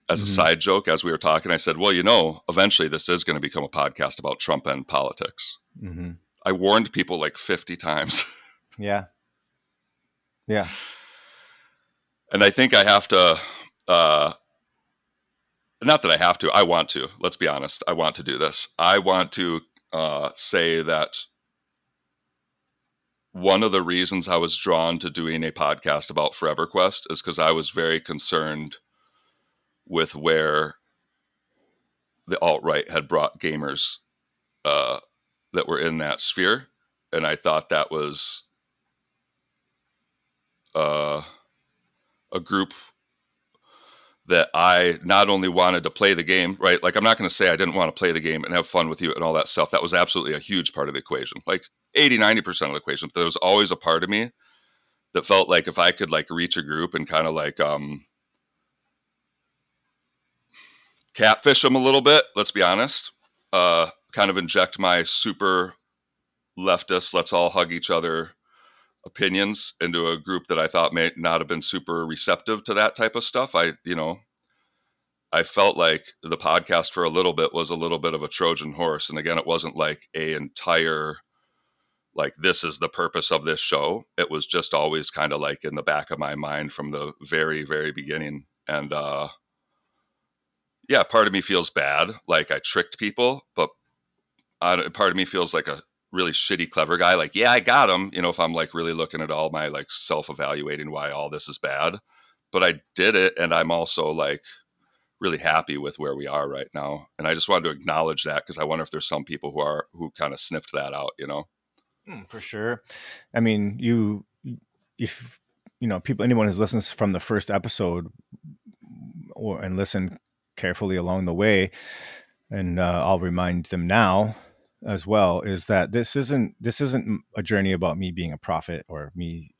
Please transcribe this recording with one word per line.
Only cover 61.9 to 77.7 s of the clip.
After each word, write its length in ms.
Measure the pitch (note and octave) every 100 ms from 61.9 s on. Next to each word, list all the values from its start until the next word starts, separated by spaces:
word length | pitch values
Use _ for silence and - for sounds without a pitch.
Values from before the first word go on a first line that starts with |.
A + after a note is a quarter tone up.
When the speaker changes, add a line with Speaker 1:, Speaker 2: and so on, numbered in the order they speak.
| C3+
Speaker 1:
bit, 220 | C3 D3+ - G2+
let's 160 | G2+
be 100 | G2+
honest, 500 | F2+ G2 C#3 - - _ _ _ -
uh, 360 | F#2 F2+ E2 D#2+ - _
kind 180 | G#2 G2
of 80 | F#2
inject 420 | E2 G2 F2+ -
my 240 | F#2+ F2
super 720 | E2+ - A2+ F2+ G2 F#2 F2+ - _ _ _ _ _ _ _ -
leftist, 560 | F#2 F2 - F#2 -
let's 200 | F2+ F2
all 180 | F2 F2
hug 200 | F#2 E2+
each 180 | E2+ -
other 440 | E2 E2 D#2+ D#2+ _ _ _ _ _ _ _ -
opinions 680 | - F#2+ F#2+ G2+ G#2 - -
into 260 | F2 E2+ E2
a 80 | E2
group 280 | E2 F2 -
that 120 | E2
I 80 | D#2+
thought 260 | E2+ E2
may 180 | E2+ E2 D#2+
not 240 | E2 E2
have 60 | D#2
been 140 | E2+
super 440 | - F#2 - E2 D#2+
receptive 580 | D#2+ - F2 - G#2+ A2+
to 80 | G#2
that 200 | G#2+ -
type 200 | A2 A#2
of 80 |
stuff. 320 | - B2 C#3 -
I, 180 | E2+ - E2+
you 100 | E2
know, 240 | D#2+ F#2 _ _ _ _ _ _ _ _ _ _ -
I 100 | E2
felt 340 | E2+ G#2 G2 -
like 360 | E2 D#2+ - -
the 140 | E2 E2
podcast 540 | D#2+ E2+ E2+ E2+ D#2+
for 120 | F#2
a 60 | E2+
little 240 | E2+ F2+
bit 200 | D#2+ D#2
was 160 | E2+
a 60 | D#2+